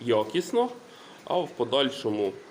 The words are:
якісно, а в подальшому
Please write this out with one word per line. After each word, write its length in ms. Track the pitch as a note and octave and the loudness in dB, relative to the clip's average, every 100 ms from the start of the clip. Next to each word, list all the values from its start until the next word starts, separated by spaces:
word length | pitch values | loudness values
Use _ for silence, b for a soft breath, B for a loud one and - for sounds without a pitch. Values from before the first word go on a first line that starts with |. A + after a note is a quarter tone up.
якісно, 680 | A#2+ A2 G#2+ F3 E3+ A#3+ A#3+ - B B B B | 2 2 2 -2 0 0 0 -2 B B B B
а 140 | - F3 | -2 -2
в 120 | D3+ | 0
подальшому 840 | - A#2 C#3 C3 - A2+ G#2+ G2 - - | -2 0 2 0 0 -2 0 -2 -4 -16